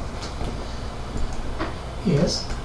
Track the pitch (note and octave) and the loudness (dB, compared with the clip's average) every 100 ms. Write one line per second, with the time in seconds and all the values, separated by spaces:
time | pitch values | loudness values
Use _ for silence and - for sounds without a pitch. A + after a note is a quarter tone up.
0 | - - - - - - - - - - | -4 -4 -6 -4 -2 -2 -4 -4 -4 -4
1 | - - - - - - - - - - | -4 0 2 2 0 0 -2 -2 -4 0
2 | - C#3+ F3+ - - - | 4 6 6 4 0 -2